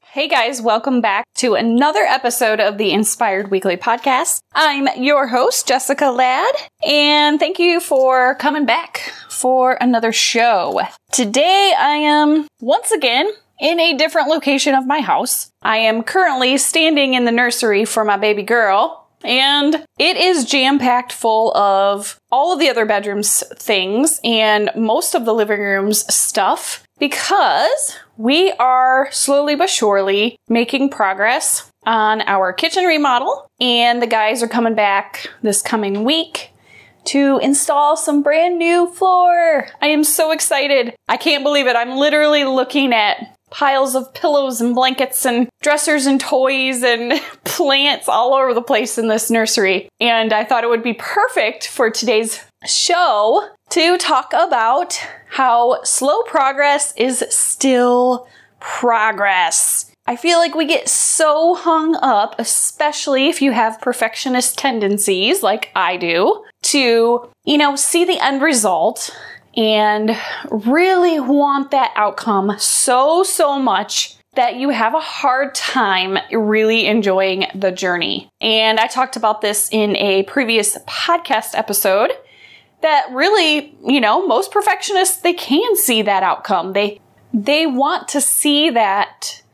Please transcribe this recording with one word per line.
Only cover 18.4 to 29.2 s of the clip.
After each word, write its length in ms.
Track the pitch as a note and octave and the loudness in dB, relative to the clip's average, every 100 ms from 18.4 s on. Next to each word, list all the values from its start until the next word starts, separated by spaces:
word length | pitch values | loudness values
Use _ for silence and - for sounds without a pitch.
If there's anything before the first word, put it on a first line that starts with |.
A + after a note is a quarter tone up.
girl, 680 | G3 A#3 G#3+ G3 D4 - _ _ | 0 0 2 2 0 -4 _ _
and 580 | - B3 C4+ C#4+ C#4+ D#4 - - | -2 0 2 2 2 0 -4 -2
it 200 | D#4 - | -2 2
is 260 | F4+ F4 | 2 0
jam-packed 680 | A#3 C#4+ C4 C#4 B3 B3 B3 | 0 0 2 2 2 0 -2
full 440 | - A#3 A3 A3 - | -6 -2 0 2 2
of 640 | G3+ G3 G3 G3+ G#3 - _ | 2 2 2 -2 -8 -16 _
all 220 | B3 D#4+ | -2 0
of 60 | E4 | 0
the 100 | C#4+ | 0
other 160 | A#3 | 0
bedrooms' 580 | A3 G#3 G#3 G3+ G#3 - - | 0 -2 -2 -4 -2 -2 -6
things 680 | - - G3+ F#3 G#3+ D4+ - | -12 -2 -2 0 0 0 -2
and 480 | A#3 A3+ A3 G#3 G#3 - | -2 0 2 2 0 -2
most 380 | A3 B3+ - | 0 0 0
of 100 | E4+ | -2
the 80 | A#3 | -2
living 280 | A3+ G#3 G#3 | -2 0 -2
room's 440 | G3+ G3 G3+ G#3 - | 0 0 0 -2 -2
stuff 720 | - - - G3 D4+ - - _ _ | -2 -2 0 0 -2 -6 -12 _ _
because 920 | C#4+ - - G4 B3+ D#3 D4 C#5+ - - - - | -4 -4 -2 2 2 2 0 0 -4 -10 -20 -4
we 360 | A3 D4+ F#4+ | 0 2 2
are 560 | - B3+ B3+ B3+ C4 C4+ | 2 0 2 2 2 0
slowly 460 | - | -2